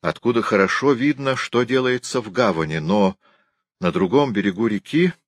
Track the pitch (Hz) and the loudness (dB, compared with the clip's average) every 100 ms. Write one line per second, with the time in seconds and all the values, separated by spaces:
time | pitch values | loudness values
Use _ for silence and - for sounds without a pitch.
0 | 85 - 113 117 110 104 95 - 135 127 | -4 -2 0 0 2 2 2 2 0 0
1 | 139 139 135 127 - 117 120 131 127 127 | 0 -2 -4 -4 -2 -2 2 0 2 -2
2 | - 131 107 95 117 82 80 80 78 104 | -2 -6 -4 0 2 2 -2 -4 0 2
3 | 98 95 _ _ _ _ _ _ 90 87 | 2 -2 _ _ _ _ _ _ -2 0
4 | 92 127 139 101 101 92 113 104 - 156 | 2 2 2 0 -2 0 -2 -2 -2 0
5 | 175 - | 0 -2